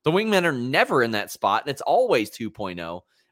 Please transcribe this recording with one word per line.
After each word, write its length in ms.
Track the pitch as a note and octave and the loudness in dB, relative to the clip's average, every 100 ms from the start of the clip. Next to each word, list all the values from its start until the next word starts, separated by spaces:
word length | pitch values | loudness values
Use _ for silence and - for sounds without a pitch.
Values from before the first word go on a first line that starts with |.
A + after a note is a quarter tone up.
The 80 | D3+ | 0
wingmen 340 | F#3 A3 G3 E3+ | 0 2 2 2
are 60 | |
never 520 | C3 B2 D#3 B3+ D3+ | 0 0 0 2 2
in 80 | A#2 | 2
that 200 | G#2+ F#2+ | 0 -4
spot, 300 | - G2+ G#2+ | -2 0 0
and 60 | C#3+ | -2
it's 120 | C3 | -6
always 500 | - F#3+ B3 C#3 G#2 | 0 2 4 2 0
two 180 | - A2 | -6 -10
point 300 | G#2 F#2+ F2 | -8 -8 -8
oh. 240 | E2 F2 - _ _ | -8 -10 -14 _ _